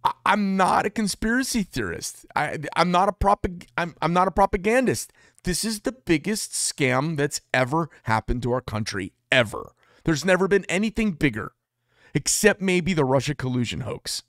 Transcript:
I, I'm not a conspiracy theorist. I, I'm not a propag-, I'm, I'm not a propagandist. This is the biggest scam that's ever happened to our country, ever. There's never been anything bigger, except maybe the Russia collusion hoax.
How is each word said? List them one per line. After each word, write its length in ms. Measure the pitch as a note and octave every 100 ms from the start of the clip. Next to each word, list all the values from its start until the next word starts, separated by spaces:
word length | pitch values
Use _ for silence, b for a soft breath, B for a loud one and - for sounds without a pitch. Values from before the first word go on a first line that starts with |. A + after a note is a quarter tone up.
I, 120 | - -
I'm 320 | - G3+ G3+ F#3+
not 300 | F#3 - G#3
a 40 |
conspiracy 720 | G#3+ G#3 - A3 A#3+ C4 B3
theorist. 640 | F#3 - G2+ E2 - - -
I, 240 | - D3 C#3+ D3
I'm 160 | - E3+
not 200 | F3 G3+
a 20 |
propag-, 560 | G3 G3 G#3 G3+ F3 - -
I'm, 180 | E3+ -
I'm 140 | D#3
not 140 | F3 F#3
a 40 |
propagandist. 800 | F#3 G3 G3+ F#3+ A#3+ B3 B2 - b b b
This 180 | - E3+
is 180 | G#3+ G#3+
the 120 | -
biggest 600 | B3+ - D#3+ - - -
scam 680 | - - - C3 B2+ D3+ D#3
that's 240 | C#3+ - _
ever 380 | B2+ B2+ D#3 D#3+ b
happened 380 | - A2 - B2
to 80 | A#2+
our 100 | B2
country, 500 | - A2 G#2+ G2+ F#2 _ _
ever. 420 | C3 A2 C2+ - _ b b
There's 200 | - D#3
never 240 | F#3 F3+ F#3+
been 160 | G3
anything 480 | - F3 A3 - A3
bigger, 400 | D#3 D3 G#2+ - _ _ _ _ b b
except 480 | D3+ - - G#3 G3
maybe 320 | F#3+ F3+ E3
the 100 | E3+
Russia 300 | C3+ C3+ B2+
collusion 460 | D3 B2+ B2+ A#2 D2+
hoax. 420 | A2+ - - -